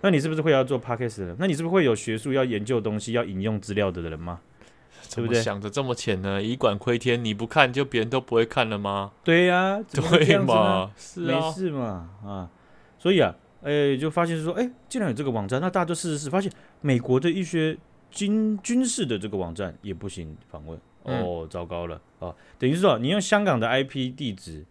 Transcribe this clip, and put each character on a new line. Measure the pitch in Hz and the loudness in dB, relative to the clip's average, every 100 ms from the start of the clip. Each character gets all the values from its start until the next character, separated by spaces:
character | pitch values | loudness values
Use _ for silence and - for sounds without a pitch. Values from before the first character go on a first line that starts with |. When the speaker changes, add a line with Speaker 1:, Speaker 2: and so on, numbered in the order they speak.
Speaker 1:
那 | 196 | 4
你 | 160 | 2
是 | 156 | 2
不 | 156 | 0
是 | |
会 | 156 | 4
要 | 139 | 4
做 | 131 131 | 4 -2
podcast | 123 117 120 104 | -2 -4 -4 -4
的 | 90 | -8
人？ | 90 | -2
那 | 190 | -2
你 | |
是 | 147 | 0
不 | 165 | 2
是 | |
会 | 185 | 4
有 | 143 | 4
学 | 107 - 110 | 2 -2 -4
术 | 143 | -2
要 | 135 131 | 0 0
研 | 107 | -2
究 | 104 123 | 0 0
东 | 107 107 | 0 -4
西、 | 110 | -2
要 | 117 101 | -2 -2
引 | 95 | -2
用 | 104 107 | -2 -2
资 | 95 | -2
料 | 101 101 | 0 0
的 | 90 | -2
人 | 82 80 | -8 -8
吗？ | 85 87 _ _ - _ _ - - | -10 -10 _ _ -20 _ _ -20 -10
对 | - | -4
不 | 117 | 0
对？ | |
Speaker 2:
怎 | 120 | 2
么 | |
想 | 110 101 | 0 -4
得 | 104 | -4
这 | 120 | -4
么 | 135 | -4
浅 | 120 - 95 | -4 -2 -2
呢？ | 98 98 | 0 -2
以 | 107 127 | -2 0
管 | 120 98 | 0 0
窥 | - 120 | 0 0
天， | 123 120 113 | 0 0 0
你 | |
不 | 104 113 | -4 0
看 | 160 131 | 4 4
就 | 123 | 4
别 | 139 120 | 0 0
人 | 110 | 0
都 | 131 | -2
不 | - 117 | 2 2
会 | 113 | 2
看 | - 113 | 2 0
了 | 104 | 0
吗？ | 101 101 101 _ | -2 -4 -4 _
Speaker 1:
对 | - 165 180 | 4 6 6
呀， | 180 190 202 220 | 4 2 -2 -4
怎 | - | -4
么 | 165 | 4
会 | 170 | 6
这 | 151 | 8
样 | 156 135 | 6 6
子 | |
呢？ | 110 | 6
Speaker 2:
对 | |
嘛， | 104 98 95 - | 6 2 -2 -8
是 | - - | -16 -6
啊。 | 165 165 | -2 0
Speaker 1:
没 | 160 | -2
事 | 160 185 | -2 -4
嘛， | 143 117 92 82 98 | -4 -6 -6 -12 -16
啊， | 101 98 87 _ _ - _ _ | -12 -10 -12 _ _ -20 _ _
所 | 175 | 2
以 | 190 | 4
啊， | 107 - _ _ | 4 0 _ _
哎， | 147 147 143 135 | -2 2 2 2
就 | 156 | 0
发 | 156 170 | 0 0
现 | 165 | -2
说， | 160 | -4
哎， | 180 247 247 - | -2 -4 -6 -8
竟 | 262 | -4
然 | 190 | -2
有 | |
这 | 123 | -2
个 | 139 | -2
网 | 117 98 | -2 -2
站， | 127 | -2
那 | 180 | 0
大 | 185 | 0
家 | 170 | -2
就 | |
试 | 170 175 | -2 -4
试 | 147 | -4
试， | 147 | -2
发 | 175 | -2
现 | 196 - - _ | -2 -8 -20 _
美 | 147 123 | 2 2
国 | 123 127 | 4 2
的 | 175 | 2
一 | 165 | 0
些 | 170 165 156 156 - - _ | -2 0 -2 -4 -14 -20 _
军-， | - 202 214 214 208 | -4 0 2 0 -2
军 | 208 240 254 | 0 0 0
事 | - 156 | -2 -2
的 | 107 | -2
这 | 104 | -2
个 | 98 | -4
网 | 87 | -4
站 | 85 95 78 | -4 -8 -8
也 | 104 | -10
不 | 87 98 | -8 -8
行 | 92 80 78 _ | -8 -12 -14 _
访 | 78 76 | -16 -14
问。 | 80 _ _ | -14 _ _
Speaker 2:
嗯。 | - 127 | -6 -4
Speaker 1:
哦， | 90 85 80 | -4 -6 -8
糟 | 90 85 | -10 -8
糕 | 85 85 | -6 -6
了 | 80 _ _ | -10 _ _
啊！ | 90 - - - | -12 -12 -20 -2
等 | 127 | 0
于 | |
是 | 160 | 4
说， | 196 117 | 4 4
你 | 123 | 2
用 | 202 | 0
香 | 185 208 | 2 2
港 | 208 127 | 4 2
的 | 113 | 2
I | 131 | 0
P | 139 139 127 | -2 -4 -6
地 | 127 135 | -6 -8
址 | 95 - 78 73 | -8 -12 -16 -16